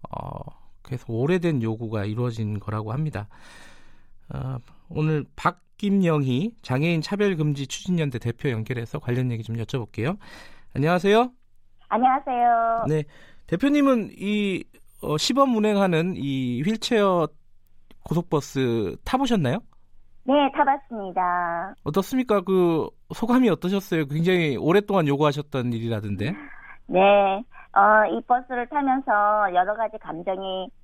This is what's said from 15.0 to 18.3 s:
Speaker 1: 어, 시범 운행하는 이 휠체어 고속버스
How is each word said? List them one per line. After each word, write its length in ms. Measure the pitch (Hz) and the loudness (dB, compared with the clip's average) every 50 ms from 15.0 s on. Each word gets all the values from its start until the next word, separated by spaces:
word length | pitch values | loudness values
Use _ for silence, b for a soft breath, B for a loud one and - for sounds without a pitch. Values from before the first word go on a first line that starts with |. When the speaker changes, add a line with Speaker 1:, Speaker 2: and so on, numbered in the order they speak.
Speaker 1:
어, 140 | - 143 147 | -4 -4 -2
시범 380 | 151 - - 254 269 277 269 240 | -2 0 0 4 4 4 4 4
운행하는 580 | 214 208 214 208 202 202 185 175 156 165 185 185 | 2 2 2 4 4 4 4 2 2 0 0 -4
이 440 | - 127 139 135 135 131 123 120 117 | -4 -4 -2 -2 -2 -2 -2 -2 -2
휠체어 680 | 147 202 220 214 - - 254 214 208 196 185 175 156 143 - - _ - - - - _ - - - - - - - | -2 -2 -2 -2 -2 0 2 4 4 4 4 2 0 -2 -4 -12 _ -20 -20 -20 -20 _ -20 -20 -20 -20 -20 -20 -6
고속버스 920 | - 151 170 170 - | -2 -2 -2 0 0